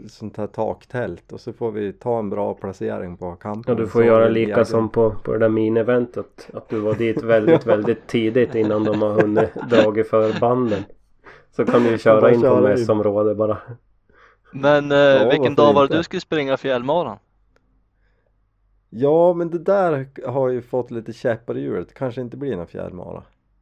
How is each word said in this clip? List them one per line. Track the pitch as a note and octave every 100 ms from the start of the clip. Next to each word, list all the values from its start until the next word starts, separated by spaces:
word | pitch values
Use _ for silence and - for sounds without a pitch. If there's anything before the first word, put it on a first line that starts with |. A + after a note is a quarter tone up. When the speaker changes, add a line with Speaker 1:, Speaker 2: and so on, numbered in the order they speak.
| G#2
Speaker 1:
sånt | - G#2+ -
här | G#2
taktält. | - G#2+ F2+ _ B2+ A2 E2+ -
Och | -
så | -
får | - A#2
vi | G#2+ G#2
ta | F#2+ B2 A#2+
en | G#2
bra | G2+ G2+
placering | G2+ G2+ F#2+ A2 G#2 F#2+ F2
på | F2+ F2
campen. | G#2+ G#2 A#2 A#2
Speaker 2:
Ja, |
du | A2
får | A#2
Speaker 1:
Så | A#2
Speaker 2:
göra | A2+ A2+
Speaker 1:
vi |
Speaker 2:
lika | A2+ A2
Speaker 1:
äger | G#2
Speaker 2:
som | A2 A2+ A2
på, | A#2 A2
på | - -
det | A2+
där | A2+
minieventet. | A2 A2 A2+ A2+ B2 A#2+ - - - -
Att | - -
du | A2+
var | G#2+ G#2+
dit | A2+ A2
väldigt, | A#2 A2+ G#2+ D#3+ A2+
Speaker 1:
<laughs> |
Speaker 2:
väldigt | G#2+ G#2+ A2+ -
tidigt | A#2+ A2 B2 A#2 A2+
innan | G#2+ G#2+
de | G#2+ G#2
har | G#2+ G#2+
hunnit | G#2 G#2+ A2 - C3
dragit | A#2 G#2+ G#2+ G#2+
för | A2 A2 A2
banden. | A#2+ B2+ B2 G2+ G2 - _ _ - - _
Så | - A#2+
kan | B2
du | A#2+
ju |
Speaker 1:
Och | A2
Speaker 2:
köra | A2+ A2
Speaker 1:
bara | A2+
Speaker 2:
in | A#2+
på | C3
Speaker 1:
köra | B2
in. | C3 B2
Speaker 2:
mässområdet | A2+ G#2+ G#2 G2+ G#2+ G2+
bara. | G#2+ G#2 - A#2+ _ _ _ _ _ _ _
Speaker 3:
Men, | C3 C#3 D3 C#3+
eh, | C#3+
Speaker 1:
Ja, | C#3+ C3+ A2+
Speaker 3:
vilken | D3
Speaker 1:
varför | C3+ D3
Speaker 3:
dag | D3
var | C#3+
det | C#3
Speaker 1:
inte? | D#3
Speaker 3:
du |
skulle | E3+ F3+
springa | - D#3+ C#3 C3+
fjällmaran? | C3+ B2+ B2 D#3+ D3 G2+ _ _ _ _ _ _ _ _ _ _ _ _ _ _ _ _ _
Speaker 1:
Ja, | - C#3 D#3+ F3
men | E3+ E3+
det | E3
där | D#3 G3 F3+ D3 C3+ - C3
har | C3 C3
ju | B2
fått | A#2+ B2+ A#2+
lite | A#2 A2
käppar | A2 C3 A2+ - B2
i |
hjulet. | C#3 G2+ F2
Kanske | - C3+ A#2
inte | A#2+ C3
blir | C#3+ G2
någon | E2+
fjällmara. | F#2+ F#2 F2 E2+ F2 - _ _ _